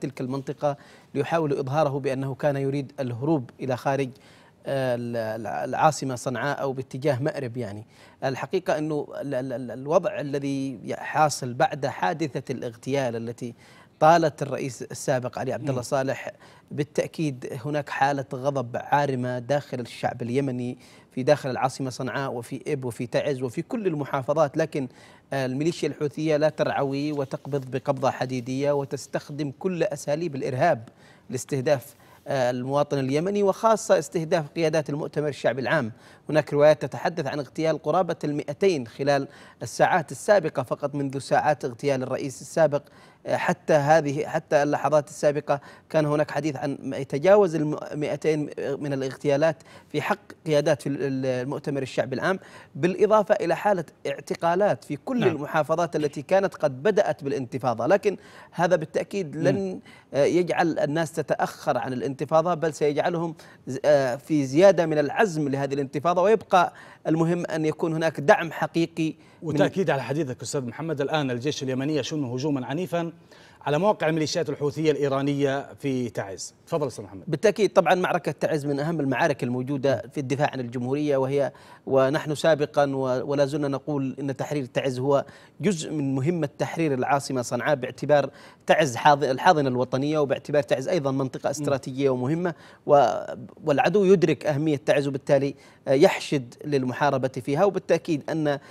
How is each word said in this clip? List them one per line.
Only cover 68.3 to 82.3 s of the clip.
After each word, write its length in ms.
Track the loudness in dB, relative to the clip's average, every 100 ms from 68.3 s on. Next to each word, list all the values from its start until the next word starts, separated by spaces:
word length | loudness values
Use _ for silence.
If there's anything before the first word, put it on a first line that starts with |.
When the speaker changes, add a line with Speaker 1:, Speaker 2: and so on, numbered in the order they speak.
| 4 2
Speaker 1:
حقيقي 640 | -4 -4 0 -2 -2 -4 -6 -14 -12
من 60 | -4
Speaker 2:
وتأكيد 400 | 2 2 2 0
على 140 | 0
حديثك 380 | -2 -4 -4 -6
أستاذ 240 | -6 -6 -6
محمد، 360 | -8 -6 -4
الآن 300 | -2 -2 -2
الجيش 320 | -2 -4 -4
اليمني 320 | -4 -4 -2 -2
يشن 280 | -2 -4
هجوما 420 | -4 -4 -2 -2 -2
عنيفا 460 | -4 -4 -4 -4 -8 -20 -20 -20 -10
على 180 | -2 2
مواقع 300 | 2 2 2
الميليشيات 400 | 0 0 -2 -4
الحوثية 420 | -2 -4 0 0
الإيرانية 840 | 2 2 0 0 0 0 0 -6 -8
في 300 | -4 -2 -4
تعز. 440 | -6 -8 -10 -14 -16 -6
تفضل 200 | -4 -4
أستاذ 180 | -6 -12
محمد. 180 | -12 -6
Speaker 1:
بالتأكيد، 460 | 2 2 4 4
طبعًا، 220 | 6 6 4
معركة 360 | 4 0 -2
تعز 340 | -2 -2 -2 -2
من 140 | -2
أهم 200 | -2 -2
المعارك 440 | 0 2 2 0
الموجودة 600 | -2 -4 -4 -2 0 0 -2
في 60 | -8
الدفاع 300 | -4 0 0
عن 60 | -2
الجمهورية، 580 | -6 -6 -4 -2 0 0
وهي، 340 | 0 0 -2 -4 -18 -16 0
ونحن 500 | 4 4 2 -2